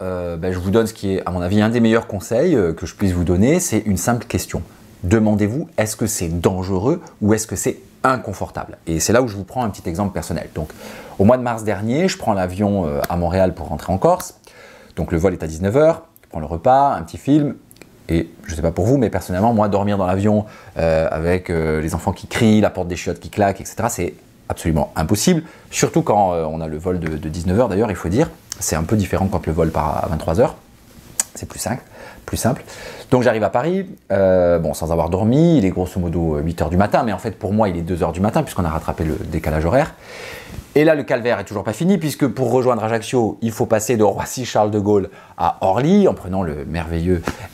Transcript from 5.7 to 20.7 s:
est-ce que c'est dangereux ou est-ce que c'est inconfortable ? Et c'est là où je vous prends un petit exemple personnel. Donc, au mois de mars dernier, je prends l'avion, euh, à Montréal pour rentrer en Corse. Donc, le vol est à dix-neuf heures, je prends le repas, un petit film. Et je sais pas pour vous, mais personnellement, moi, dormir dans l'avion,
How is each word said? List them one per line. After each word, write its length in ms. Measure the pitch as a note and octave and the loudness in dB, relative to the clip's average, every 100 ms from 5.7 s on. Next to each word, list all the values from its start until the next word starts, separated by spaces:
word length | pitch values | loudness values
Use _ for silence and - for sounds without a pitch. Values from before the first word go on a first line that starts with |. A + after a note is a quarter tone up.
| - | -4
est-ce 180 | G#2+ - | -4 -2
que 100 | A2 | -4
c'est 340 | - E2+ E2+ | -2 -4 0
dangereux 640 | G2+ F#2 F#2 F#2 A2+ E3+ - - | 0 0 -2 0 2 0 -4 -2
ou 140 | G#2 | 2
est-ce 120 | G#2+ - | 2 0
que 100 | G2+ | -4
c'est 220 | C3 - - - | -4 -6 -14 -2
inconfortable ? 760 | C3 B2+ A2 F#2+ F#2 - - - - | 0 0 -4 -8 -8 -10 -12 -14 -4
Et 140 | D#2+ | -2
c'est 120 | - | 2
là 80 | A2 | 2
où 80 | C3 | 2
je 80 | G2+ | -4
vous 80 | |
prends 200 | F#2 B2 | -8 -6
un 60 | A#2 | -6
petit 180 | F#2 - | -6 -8
exemple 240 | E2+ G2+ | -4 -4
personnel. 360 | F#2+ - F2 - | -4 -6 -8 -6
Donc, 160 | - D#2 - - - - - | -8 -10 -12 -18 -18 -18 2
au 60 | |
mois 140 | G2 B2+ | 4 4
de 40 | |
mars 220 | A#2+ A2+ | 2 -4
dernier, 440 | A2 G2 A2 C3+ F#3 | -4 -2 0 0 0
je 80 | F#3 | -2
prends 180 | A2+ | -2
l'avion, 520 | G2 F#2 F2+ G2+ G2+ D#2+ | 0 -2 0 0 2 0
euh, 140 | C#2+ C#2 | -2 -2
à 80 | F2 | -2
Montréal 380 | E2+ F#2 F#2 | 0 2 2
pour 140 | F#2 D#2 | 0 -8
rentrer 240 | D#2 - | -8 -4
en 60 | F#2+ | 2
Corse. 400 | E3 F3+ - - - - - - - - | 2 2 -4 -16 -20 -20 -20 -20 -14 -8
Donc, 160 | D#2 | -2
le 60 | E2 | 2
vol 140 | F#2+ | 2
est 100 | E2+ | 0
à 40 | E2 | -6
dix-neuf 300 | D#2+ G2 B2+ | -4 0 4
heures, 260 | D#3 E3 - _ | 4 2 -8 _
je 40 | _ | _
prends 120 | E2+ | -10
le 60 | D#2 | -6
repas, 480 | E2+ B2+ C3+ C#3 | -2 2 4 4
un 80 | G2+ | 0
petit 160 | E2 - | -8 -8
film. 380 | - D3+ C#3+ - - - - - - | 2 2 2 -4 -16 -20 -20 -20 -2
Et 200 | E2 - - | -2 -2 -10
je 100 | - | -10
sais 80 | D#2+ | -2
pas 100 | E2 | -2
pour 120 | E2+ | 0
vous, 140 | G2 C#3 | 2 4
mais 120 | G#2 | 2
personnellement, 440 | F#2+ - F2+ A2+ | 0 -4 0 2
moi, 140 | A2 G#2 | 2 2
dormir 280 | G2 G2+ G2+ | 2 0 0
dans 100 | F2+ | 0
l'avion, 380 | F#2+ G#2 G#2 G#2 - - | 2 2 2 0 -12 -14